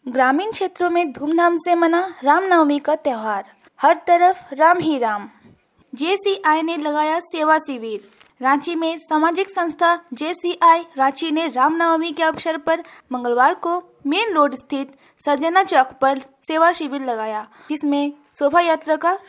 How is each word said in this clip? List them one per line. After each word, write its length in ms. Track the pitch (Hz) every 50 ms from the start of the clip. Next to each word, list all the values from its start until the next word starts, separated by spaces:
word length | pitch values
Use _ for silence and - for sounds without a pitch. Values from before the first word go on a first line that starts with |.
| _
ग्रामीण 440 | 262 233 269 254 254 277 302 392 440
क्षेत्रों 380 | 440 - 381 370 370 - 359 349
में 220 | 339 349 349 294
धूमधाम 460 | 247 - 277 294 330 330 349 349 349
से 180 | 330 330 349 349
मना 400 | 339 339 330 330 339 370 381 330 - 254
रामनवमी 560 | 277 294 359 392 381 359 339 311 285 294 294
का 160 | 285 - 302
त्योहार, 500 | 311 311 285 247 220 214 220 208 196 196 - _ _ _ _ _ -
हर 200 | - 302 339 339 -
तरफ 420 | - 349 349 349 359 370 370 - - 277
राम 240 | 262 311 330 359 359
ही 180 | 294 311 302
राम। 320 | 262 240 220 214 208 202 208 _ _ _ - _ _ _ _ _ _ _ _ -
जेसीआई 680 | 233 285 339 392 381 392 403 392 392 - 311 302 320
ने 160 | 320 330 339
लगाया 420 | 320 294 302 294 302 302 311 320 349
सेवा 380 | 339 - - 330 302 311 320
शिविर। 520 | 311 311 - 269 233 220 226 214 202 - _ _ _ _ _ _ _
रांची 340 | 254 262 285 285 285 339 339
में 220 | 330 330 320 330
सामाजिक 520 | 320 320 - 311 311 311 330 339 349 392 392
संस्था 460 | - 381 349 339 294 - 349 330 349 339 339 _ 247
जेसीआई 720 | 226 294 320 349 349 - 349 349 - 339 339 330 339 339 339 _
रांची 340 | 269 269 269 269 - 330 320
ने 160 | 302 320 330
रामनवमी 640 | 311 226 254 262 311 320 330 339 330 330 320 330 339
के 120 | 294 330 330
अवसर 340 | 320 311 - - 339 320
पर 260 | 320 - 330 320 330 330 - - - _ _
मंगलवार 420 | 254 247 240 240 240 240 247 302 359
को 300 | - - 339 349 359 349 _ _ _ _
मेन 260 | 277 302 381 466 453 370
रोड 220 | 311 294 285 262
स्थित 360 | 247 - _ 294 269 269 269 - _ _ _ _ _ -
सर्जना 380 | 294 285 269 311 330 349 381 381
चौक 240 | 392 359 277 262 262 - _
पर 180 | 269 269 277 269
सेवा 520 | 262 - _ _ - - 311 320 330 339
शिविर 300 | 349 349 320 277 269 285
लगाया, 460 | 269 254 233 220 214 220 214 214 214 _ _ _ - -
जिसमें 440 | 302 294 302 285 285 285 285 294 285 _ _ _ - -
शोभा 220 | 294 277 285 349
यात्रा 340 | 349 339 320 311 320 294 311
का 240 | 311 320 339 381 392 -